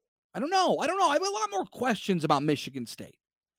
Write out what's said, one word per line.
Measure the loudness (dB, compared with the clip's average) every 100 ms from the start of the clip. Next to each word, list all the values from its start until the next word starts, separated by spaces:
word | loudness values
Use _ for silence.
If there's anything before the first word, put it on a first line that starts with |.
| _ _ _
I | -8
don't | 0
know. | 2 4 2
I | 0
don't | 2
know. | 2
I |
have | 2
a | 0
lot | -2 -4
more | -4 -6
questions | -4 -2 -2 0 0
about | 2 2
Michigan | 2 0 -4 -10
State, | -10 -12 -16 _ _ _ _